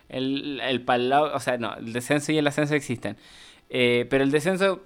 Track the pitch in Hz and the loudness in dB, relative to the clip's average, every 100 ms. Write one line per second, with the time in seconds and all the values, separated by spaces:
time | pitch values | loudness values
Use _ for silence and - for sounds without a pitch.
0 | - 127 131 139 143 135 123 123 123 123 | -14 -6 -4 -4 -6 -6 -4 -2 0 0
1 | 123 143 147 143 135 123 110 - 113 117 | 2 2 2 -2 -2 -2 -2 -6 -8 -6
2 | - 147 147 156 147 143 147 151 - 117 | 0 0 0 0 0 0 0 0 -2 -6
3 | 104 101 - - - - - 127 123 120 | -6 -10 -16 -20 -20 -20 -6 2 4 4
4 | 120 135 139 147 147 185 196 185 | 2 2 2 2 0 0 0 0